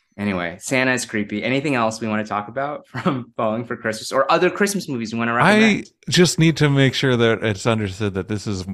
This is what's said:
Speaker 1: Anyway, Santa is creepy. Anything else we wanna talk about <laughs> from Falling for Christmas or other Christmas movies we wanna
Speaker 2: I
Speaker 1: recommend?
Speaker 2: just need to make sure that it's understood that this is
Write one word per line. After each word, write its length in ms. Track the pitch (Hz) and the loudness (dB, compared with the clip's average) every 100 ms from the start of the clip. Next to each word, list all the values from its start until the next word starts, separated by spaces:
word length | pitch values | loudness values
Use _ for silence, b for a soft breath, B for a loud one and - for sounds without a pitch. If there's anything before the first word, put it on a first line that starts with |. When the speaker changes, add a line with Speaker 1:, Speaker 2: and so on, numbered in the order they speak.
| _ - | _ -6
Speaker 1:
Anyway, 400 | 104 92 85 90 | -4 -4 -6 -8
Santa 320 | - 131 131 | -4 0 0
is 140 | 123 - | 0 -2
creepy. 360 | 110 104 107 | -4 -4 -4
Anything 320 | 117 135 151 | -2 -2 -2
else 260 | 127 113 110 | 0 -2 -2
we 60 | 113 | -4
wanna 180 | 107 107 | -4 -2
talk 220 | 104 104 | -6 -6
about 360 | 127 143 147 - | -8 -8 -8 -12
<laughs> 20 | |
from 420 | 123 180 131 117 - | -4 -2 -2 -6 -4
Falling 260 | 113 110 117 | -2 -2 -6
for 100 | 120 | -6
Christmas 340 | 113 107 - | -6 -6 -4
or 180 | 131 135 | 0 2
other 180 | 165 180 | 4 2
Christmas 380 | 180 202 196 - | 2 0 -2 -4
movies 240 | 123 113 | -6 -4
we 60 | 117 | -2
wanna 140 | 117 | 0
Speaker 2:
I 200 | 120 165 | 4 4
Speaker 1:
recommend? 320 | 214 220 196 - _ - | 6 4 2 -4 _ -2
Speaker 2:
just 280 | 165 180 - | 2 4 4
need 200 | 160 151 | 2 4
to 120 | 151 | 2
make 240 | 139 135 | 4 4
sure 220 | - 135 120 | 2 2 4
that 260 | 113 104 | 4 2
it's 220 | 110 98 123 | 0 0 0
understood 480 | 110 101 92 104 92 | 0 -2 -2 -2 -2
that 120 | 90 | -4
this 180 | 107 113 | -6 -4
is 200 | 95 92 | -6 -6